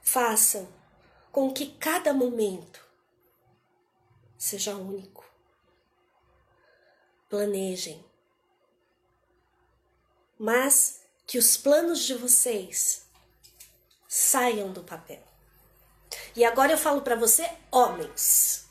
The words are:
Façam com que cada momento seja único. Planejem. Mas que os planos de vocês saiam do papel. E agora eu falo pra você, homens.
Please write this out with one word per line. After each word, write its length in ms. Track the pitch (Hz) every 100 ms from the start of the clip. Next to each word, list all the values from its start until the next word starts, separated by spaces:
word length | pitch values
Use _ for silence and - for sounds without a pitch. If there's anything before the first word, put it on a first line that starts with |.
Façam 720 | - 262 240 214 - 208 185 - _ _ _ _ _
com 200 | - 269
que 200 | 262 285
cada 420 | - 311 339 320
momento 720 | 269 247 233 208 180 160 - _ _ _ _ _ _ _ _ _ _ _ _ _ _ _ _
seja 380 | - 202 208 202
único. 480 | 190 196 190 - - _ _ _ _ _ _ _ _ _ _ _ _ _ _ _ _ _ _ _ _
Planejem. 760 | 208 208 196 190 185 - 156 _ _ _ _ _ _ _ _ _ _ _ _ _ _ _ _ _ _ _ _ _ _ _ _
Mas 600 | 214 240 269 285 - - _ _ -
que 100 | 254
os 200 | - -
planos 480 | 269 294 339 330
de 100 | -
vocês 920 | 254 247 - 254 214 180 - - - _ _ _ _ - _ - _ _ _ _
saiam 640 | - - 269 247 220 196
do 140 | 185
papel. 400 | 170 165 - 139 _ _ _ _ _ _ _ _ _ - - -
E 80 |
agora 260 | 233 240 269
eu 80 | 311
falo 240 | 311 285
pra 140 | - 226
você, 340 | 226 - 330 - _
homens. 880 | 254 240 - - - - - - - -